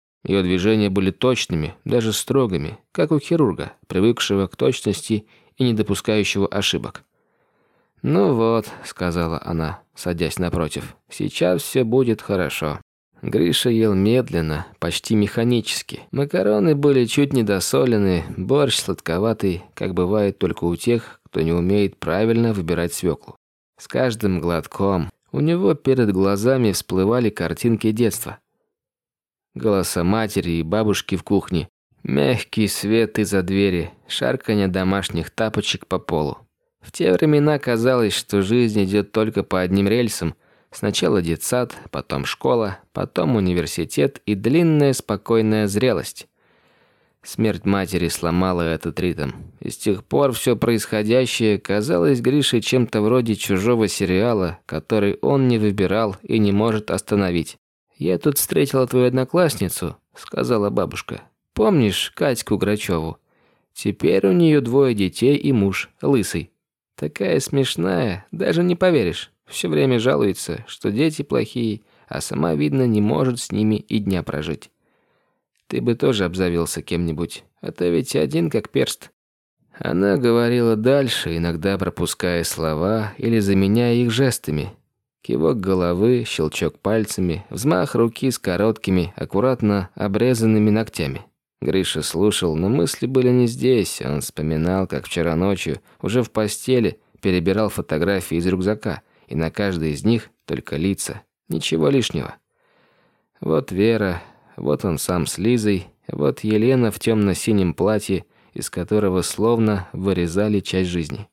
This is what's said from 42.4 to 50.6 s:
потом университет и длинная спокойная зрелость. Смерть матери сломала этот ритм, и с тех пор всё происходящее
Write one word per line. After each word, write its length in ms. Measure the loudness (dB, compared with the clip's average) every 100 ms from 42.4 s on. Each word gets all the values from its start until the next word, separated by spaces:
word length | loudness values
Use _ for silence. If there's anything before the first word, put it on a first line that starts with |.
| 0 0 -2 -6 _
потом 420 | -8 -6 -2 0 2
университет 840 | 2 0 -2 -6 -4 -2 -2 -2 -4
и 100 | -2
длинная 580 | 0 2 4 4 2
спокойная 720 | 0 -4 -6 0 2 4 2 0
зрелость. 640 | 0 0 0 -4 -12 -20 _ _ _ _ _ _ _ _ _
Смерть 440 | -12 -2 -2 0 0
матери 420 | 0 0 -2 -2
сломала 540 | -2 -2 0 0 0
этот 360 | -2 -2 -4 -4
ритм, 300 | -4 -2 -6 -8 -16 -12
и 100 | -12
с 80 | -4
тех 280 | -2 -2 0
пор 260 | 2 2
всё 240 | 2 0
происходящее 1040 | 2